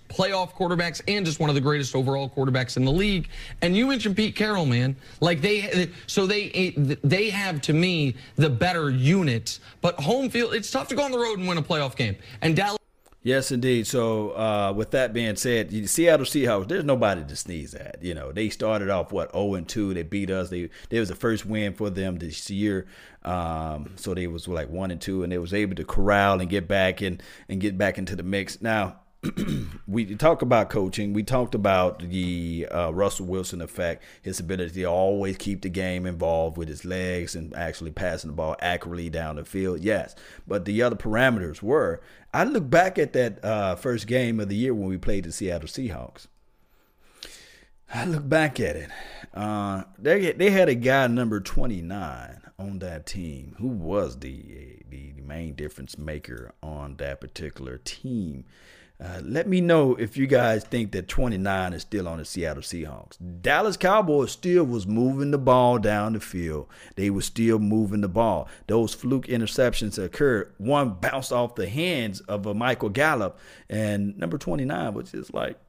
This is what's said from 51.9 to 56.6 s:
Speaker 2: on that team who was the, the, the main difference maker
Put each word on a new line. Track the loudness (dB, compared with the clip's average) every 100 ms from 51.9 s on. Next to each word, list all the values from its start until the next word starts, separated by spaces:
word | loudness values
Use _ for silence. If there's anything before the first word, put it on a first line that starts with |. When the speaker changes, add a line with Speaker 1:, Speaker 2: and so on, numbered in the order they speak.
| -8 -8 -10 -14 -18 -20 -12
Speaker 2:
on | -10 -8
that | -8 -10 -10
team | -8 -8 -10 -14 -8
who | -6
was | -4 -2 -2 -2 -6
the, | -12 -12 -14 -18 -20 -20 -18
the, | -16 -16
the | -16
main | -12 -10 -8
difference | -8 -10 -10 -14 -12
maker | -10 -10 -10 -14 -16 -14